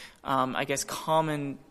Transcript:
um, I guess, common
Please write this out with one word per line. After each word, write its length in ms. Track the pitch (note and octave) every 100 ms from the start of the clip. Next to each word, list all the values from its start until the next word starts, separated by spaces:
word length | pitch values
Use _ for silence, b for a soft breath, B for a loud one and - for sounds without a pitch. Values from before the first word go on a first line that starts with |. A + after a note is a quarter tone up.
| B B
um, 300 | C#3 C3+ B2+ A#2
I 80 |
guess, 200 | C#3 C#3
common 760 | - - - D#3+ D#3 D3 C#3+ C3 -